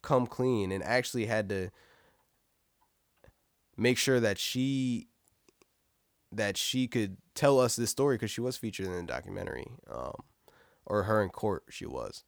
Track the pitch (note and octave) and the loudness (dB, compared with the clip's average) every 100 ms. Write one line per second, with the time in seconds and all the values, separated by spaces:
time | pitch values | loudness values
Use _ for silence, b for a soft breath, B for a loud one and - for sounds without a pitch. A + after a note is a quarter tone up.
0 | - C3+ A#2+ - B2+ A#2 F#2+ F#2+ F2+ B2 | 4 2 2 0 0 2 0 -2 0 0
1 | B2 B2 A2 A2 G2+ G2 F#2 b b b | 0 -4 0 -2 0 -4 -6 b b b
2 | b b b _ _ _ _ _ _ _ | b b b _ _ _ _ _ _ _
3 | _ _ - _ _ _ _ - A#2 B2+ | _ _ -20 _ _ _ _ 0 2 4
4 | - B2+ A2 G2 - B2+ C3 C3+ B2+ A#2 | 4 4 4 0 -4 0 0 0 0 -2
5 | - _ _ _ _ _ _ _ _ _ | -6 _ _ _ _ _ _ _ _ _
6 | _ _ _ G#2 G#2 F#2+ - B2+ B2+ A#2+ | _ _ _ -4 -2 -2 -2 0 0 0
7 | G#2 F#2+ _ - - C#3 B2 - A#2 - | -2 -4 _ 2 6 6 6 2 -2 2
8 | C#3 A#2+ A2 - B2 - A2+ G2 F#2+ F2+ | 2 2 -2 -2 -4 -4 -8 -6 -4 -4
9 | F2 B1+ - G1+ - B1+ - - - A#1+ | -4 -6 -6 -8 -6 -8 -10 -14 -12 -8
10 | B1+ - - _ b b b b - G#2 | -8 -10 -16 _ b b b b -2 0
11 | G2 G#2+ F#2+ - G#2+ F2 - - - B1+ | 4 2 2 0 -2 -2 -6 -12 -8 -8
12 | A1+ - | -8 -12